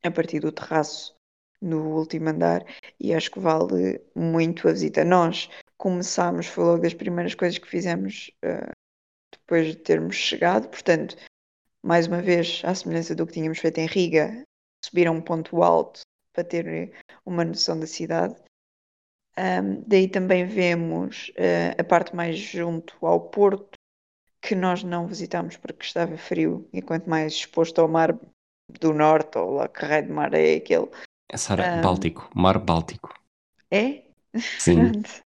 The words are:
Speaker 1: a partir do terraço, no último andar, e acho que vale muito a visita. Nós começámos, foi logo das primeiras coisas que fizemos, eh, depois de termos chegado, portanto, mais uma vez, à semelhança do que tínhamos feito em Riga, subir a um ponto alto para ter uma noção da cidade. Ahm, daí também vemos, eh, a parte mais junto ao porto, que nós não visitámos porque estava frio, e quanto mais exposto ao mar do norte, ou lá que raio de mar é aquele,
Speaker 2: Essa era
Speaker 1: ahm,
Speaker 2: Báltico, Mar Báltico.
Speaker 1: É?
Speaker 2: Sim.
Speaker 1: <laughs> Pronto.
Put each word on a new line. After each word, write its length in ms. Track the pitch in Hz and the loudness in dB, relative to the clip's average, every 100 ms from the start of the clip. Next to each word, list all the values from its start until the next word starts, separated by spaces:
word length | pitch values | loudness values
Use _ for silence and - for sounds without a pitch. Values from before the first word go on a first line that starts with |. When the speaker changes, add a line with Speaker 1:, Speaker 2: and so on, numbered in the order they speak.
Speaker 1:
a 80 | 175 | -4
partir 280 | 170 165 151 | -2 -2 -2
do 120 | 156 | -4
terraço, 600 | - - 160 147 - - _ _ _ _ _ | -6 -2 0 0 -6 -16 _ _ _ _ _
no 360 | 185 160 156 156 | -4 -4 -2 -4
último 320 | 160 165 160 | -4 -4 -2
andar, 360 | 160 170 170 - - - _ | 2 2 2 -4 -20 -20 _
e 140 | - | -2
acho 160 | 165 - | 0 -2
que 100 | - | -2
vale 600 | 175 156 - 90 92 - _ | 0 2 2 2 0 -2 _
muito 540 | - 165 165 165 170 - | -4 0 2 2 2 2
a 40 | |
visita. 320 | 160 156 151 | 2 0 2
Nós 440 | 170 180 165 - - - - _ | 4 4 4 0 -10 -16 -20 _
começámos, 720 | 196 180 180 - 175 175 170 | -2 -2 -2 0 0 -2 -6
foi 180 | - | 0
logo 180 | 170 170 | 4 4
das 120 | 170 | 2
primeiras 400 | 165 202 175 175 | -2 -6 -4 -4
coisas 240 | - 175 - | -2 -2 -2
que 100 | - | -6
fizemos, 600 | - 185 170 190 - - _ | -4 -2 -4 -6 -8 -18 _
eh, 280 | - 175 50 - _ _ _ _ _ | -6 -6 -10 -16 _ _ _ _ _
depois 340 | - _ 165 160 | -20 _ 2 2
de 100 | 160 | -4
termos 380 | - 160 165 | 0 2 2
chegado, 540 | 190 - - 170 202 233 | -4 -4 0 2 2 -2
portanto, 480 | - - 165 185 - - _ _ _ _ _ | -6 2 2 0 -12 -20 _ _ _ _ _
mais 240 | - 170 170 | 2 4 4
uma 160 | 175 | 0
vez, 400 | 185 175 170 - | 2 2 0 -4
à 80 | - | -4
semelhança 380 | 190 175 165 165 | -4 -2 -4 -4
do 140 | 160 165 | -4 -4
que 60 | |
tínhamos 260 | 170 160 160 | -4 -6 -2
feito 200 | 165 160 | -2 -2
em 80 | 160 | -2
Riga, 580 | 196 175 160 165 226 285 _ _ _ | 0 2 2 2 -4 -16 _ _ _
subir 240 | - 175 170 | -4 2 2
a 20 | |
um 100 | 165 | 2
ponto 440 | 165 165 160 170 | -2 -6 -4 2
alto 380 | 175 165 - - - _ _ | 4 4 0 -10 -20 _ _
para 120 | - | -8
ter 480 | 175 170 170 160 175 - - - - | -4 -6 -4 -6 -8 -14 -20 -20 -6
uma 180 | 175 | -2
noção 360 | 165 165 - 165 | -2 -2 -2 -2
da 60 | 160 | -6
cidade. 500 | - 160 165 175 - _ _ _ _ _ _ _ _ _ | -8 -4 0 -2 -4 _ _ _ _ _ _ _ _ _
Ahm, 480 | - 185 185 196 190 - | -6 -2 0 -2 -4 4
daí 220 | 196 190 | 4 4
também 360 | 190 185 180 | 0 2 2
vemos, 880 | 180 214 180 170 165 165 185 - - - | 2 0 2 2 0 -2 -4 -8 -14 -2
eh, 380 | - 170 170 - | 2 2 0 -2
a 40 | |
parte 320 | - 170 175 | 2 2 2
mais 220 | 175 170 156 | -6 -6 -6
junto 580 | 156 180 170 165 - - 165 | -6 -6 -4 -4 -8 -4 2
ao 120 | 170 170 | 2 2
porto, 400 | - 202 196 - - _ _ _ _ _ _ | 2 2 2 -8 -20 _ _ _ _ _ _
que 120 | - | -4
nós 300 | 190 185 180 | 0 0 0
não 220 | 180 175 170 | -4 -6 -6
visitámos 500 | 214 170 175 170 - | -8 -6 -6 -6 -10
porque 280 | - - | -16 -12
estava 320 | - 175 165 160 | -8 -4 -4 -6
frio, 500 | - - 160 - - | -6 -2 0 -2 -8
e 120 | 180 | -12
quanto 260 | - 165 - | -6 -6 -2
mais 240 | 156 156 | -2 -2
exposto 480 | - - - 165 170 | -6 -4 -2 0 4
ao 80 | 160 | 4
mar 260 | 165 165 - - _ _ _ _ - | 4 2 0 -8 _ _ _ _ -2
do 120 | 160 | 0
norte, 460 | 151 156 156 151 - | 4 6 6 2 -2
ou 160 | 90 | -2
lá 140 | 139 - | -2 -4
que 160 | - 147 | -6 -2
raio 200 | 151 - | 0 0
de 60 | |
mar 220 | 151 139 | -4 0
é 220 | 104 78 - | 4 4 4
aquele, 320 | - 82 - - - _ _ | 2 0 0 -8 -20 _ _
Speaker 2:
Essa 220 | - - | -10 -2
era 220 | 95 180 170 | 0 0 2
Speaker 1:
ahm, 20 | |
Speaker 2:
Báltico, 500 | 95 92 90 - - | 2 2 -2 -6 -10
Mar 240 | - 92 92 | 2 4 4
Báltico. 560 | - 82 82 - - - _ _ _ _ _ | 2 0 0 -12 -18 -20 _ _ _ _ _
Speaker 1:
É? 320 | 196 247 294 _ _ _ 226 - - | 0 0 -4 _ _ _ -8 -8 -2
Speaker 2:
Sim. 340 | - 87 - | 4 6 6
Speaker 1:
<laughs> 0 | |
Pronto. 180 | 208 - - _ | 2 -6 -14 _